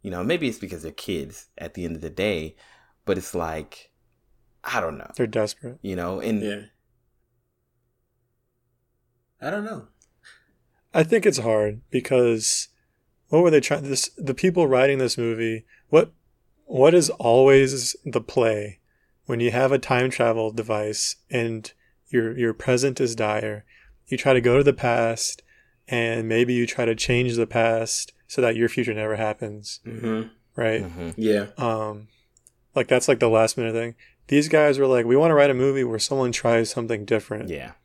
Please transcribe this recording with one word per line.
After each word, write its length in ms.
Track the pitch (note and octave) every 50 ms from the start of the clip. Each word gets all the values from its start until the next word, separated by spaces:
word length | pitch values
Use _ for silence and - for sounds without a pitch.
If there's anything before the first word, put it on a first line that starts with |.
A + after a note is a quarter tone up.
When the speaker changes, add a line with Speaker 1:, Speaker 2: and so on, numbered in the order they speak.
Speaker 1:
You 80 | - G#2
know, 120 | F2+ F2
maybe 260 | F#2 A#2+ F3 E3+ D#3 B2+
it's 100 | A2 -
because 240 | G2+ F#2 F#2+ D#2+
they're 100 | D#2 D#2+
kids 540 | C#2+ - - - F#2+ D#2 C2+ - - - - _ _
at 160 | - E2 E2
the 140 | _ F#2 F2
end 100 | E2 E2
of 60 | D#2
the 80 | D#2+ D#2+
day, 460 | - - F#2+ G#2+ G2 D#2+ D#2 D#2+ _ _ _ _ _ _ _ _ _ _ _
but 100 | - F#2+
it's 180 | F#2 F2+ - -
like, 560 | F2+ E2 D#2+ D#2+ D#2 D2 _ - - - _ _ _ _ _ _ _ _ _ _ _ _ _ _ _ -
I 160 | - - A#2
don't 160 | F2+ D#2+ D2+ -
know. 120 | - - -
Speaker 2:
They're 100 | - B2+
desperate. 520 | A2 G#2+ A#2 G#2+ G#2 - _ - A#2+ B2 _
Speaker 1:
You 160 | - G2+ F#2
know, 240 | F2+ F2 F2 F#2+ -
and 220 | - A2+ A2+ -
Speaker 3:
Yeah. 180 | - G#2 G#2 G#2 G#2 - _ _ _ _ _ _ _ _ _ _ _ _ _ _ _ _ _ _ _ _ _ _ _ _ _ _ _ _ _ _ _ _ _ _ _ _ _ _ _ _ _ _ _ _ _ _ _ _ _ _ _ _ _ _
I 100 | - C#3+
don't 140 | F#3+ G#3 G#3
know. 240 | A3 G#3+ - - _ _ _ _ _ _ _ _ - - _ _ _ _ _ _ _ _ _ _ _ -
Speaker 2:
I 80 | D3+
think 240 | E3 E3 A#3 A3 -
it's 120 | G#3+ C3+ -
hard 420 | A2 A#2 A2 G#2+ G#2+ G#2 G#2+ A2+ - _
because 760 | - C3 A#2 - C3+ B2+ B2 A#2+ A2+ A2 A2 - - - - _ _ _ _ _ _ _ _ _ _ _ _ _
what 140 | D3+ D#3+
were 80 | F3+ E3+
they 100 | D#3 C#3+
trying, 240 | B2 - D3 D3+ C#3 C#3
this, 220 | C3+ - - - _
the 180 | - F#3 C#3 C3
people 320 | - - F#3+ E3+ F3+ E3
writing 320 | C3+ C3 B2 C3 C#3 C#3 C3
this 200 | C3 A#2 - -
movie, 460 | A#2+ A#2 A2+ A2+ A2+ A2+ A2+ A2 - _ _ _ _ _
what, 220 | D3 D#3+ - - _ _ _ _ _ _ _ _ _ _ _
what 300 | - - B2+ C3+ D#3+ E3+
is 160 | F3+ D3+ -
always 840 | - - - A#2 A#2 B2+ C3+ C#3 C#3 C3+ C3+ C3 C3+ C3 A#2+ - - - _
the 160 | D3 A#2+ B2
play 600 | G#2+ - - C3+ A#2 A2+ A2 G#2 G#2 G#2 F#2+ _ _ _ _ _ _ _ _ _ _
when 140 | - B2 A#2
you 100 | A#2+ A#2+
have 200 | G#2+ B2 C3+ C3
a 80 | C#3 C3
time 320 | - - C3+ B2 C3 C3
travel 400 | - - B2 A#2 A2+ A2+ A2+ A2
device 680 | G#2+ A#2 A2 A2+ A2 G#2 G#2+ G#2+ G#2+ - - - - _ _ _
and 420 | - B2 A#2 A#2 A2+ A2 G#2+ - _ _ _ _ _ _ _ _
your, 280 | - B2 A2+ A2+ A#2
your 180 | B2 A#2+ A2+ A2
present 460 | - - C3+ B2+ B2 C3 C#3 B2+ -
is 140 | B2 A#2 A#2
dire? 500 | A2+ A2 G#2 G#2+ G#2+ A2 G#2+ G#2 G#2+ _ _ _ _ _ - _ _ _
You 100 | _ C3+
try 160 | B2 - C#3
to 80 | C3 B2
go 160 | A#2 B2 A#2+ C#3
to 60 | C#3
the 80 | C#3+
past 720 | B2 - - B2 A#2 A#2+ A#2 A2+ A2+ A2+ - - - - _ _ _ _ _ _ _ _ _
and 420 | - C3 A#2+ A#2 A#2 A2+ A#2 A2+ A2
maybe 260 | A2 A#2 B2 A#2+ B2
you 120 | A#2+ A#2+
try 180 | A#2 - - A#2+
to 100 | A2+ A2+
change 420 | A2 - - A#2+ A#2+ B2+ B2 A#2
the 100 | A#2 A2+
past 680 | - - A#2 A2+ A#2 A2+ A2+ A2+ A2+ - - - - _ _ _
so 140 | _ - -
that 140 | B2 A#2 A2+
your 120 | A2 A#2 A#2
future 260 | - C3 A#2 A#2+ G#2+
never 220 | G#2+ G#2+ G#2+ A2
happens. 640 | G#2 A2 G#2+ G#2 _ A#2 G#2 G#2 G#2+ G#2 - - - _
Speaker 3:
Mm-hmm. 420 | A2+ A2+ A2 A#2+ A2+ A2 A2 A2 A2 _ _ _ _ _
Speaker 2:
Right? 260 | - A#2+ A2 A2 A2
Speaker 1:
Mm-hmm. 280 | G2+ F2 E2+ F2 E2+ E2 E2
Speaker 3:
Yeah. 300 | - A2 G#2+ G#2+ G#2 G2+ G2+ - -
Speaker 2:
Um, 500 | B2+ A#2 A2+ A2 A2 G#2+ G#2+ G#2 G#2+ _ _ _ _ _ _ _ _ _ _ _ _ _ _
like, 140 | C3+ B2 -
that's, 180 | B2+ B2 - -
like, 120 | C3+ A2+
the 80 | B2+ A#2
last 280 | A2+ A2 A2+ A2+ -
minute 180 | - A#2 A2+ A2
thing. 200 | A2+ A#2 A#2 A2+ _ - _ _ _ _
These 220 | - C#3+ C#3+ D3 D#3
guys 300 | - D3+ D3+ D3 C3+ C3+
were 80 | C#3
like, 200 | C3 B2+ B2 A2+
"We 100 | A#2 B2
wanna 180 | C#3 D#3+ E3+ D#3
write 140 | D3 C#3+ C#3+
a 40 | C3+
movie 300 | B2 C3 C#3 C3+ C3+ B2+
where 140 | A#2+ A2 G#2+
someone 340 | - - C#3 C3+ B2+ B2
tries 360 | A#2 - - A#2+ A#2 A2+ A2+ G#2+
something 340 | - B2+ A#2 A2+ A#2 G#2 G#2
different." 420 | G2+ A#2 G#2+ - - A2 G#2+ - F#2
Speaker 1:
Yeah. 240 | D#2+ C#2 B1+ A1+ - _